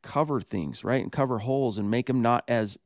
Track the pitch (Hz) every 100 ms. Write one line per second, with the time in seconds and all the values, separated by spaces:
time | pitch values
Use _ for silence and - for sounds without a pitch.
0 | - 143 156 135 - 104 73 - 110 127
1 | - - 135 117 113 135 131 104 101 117
2 | 127 127 117 120 - 120 107 -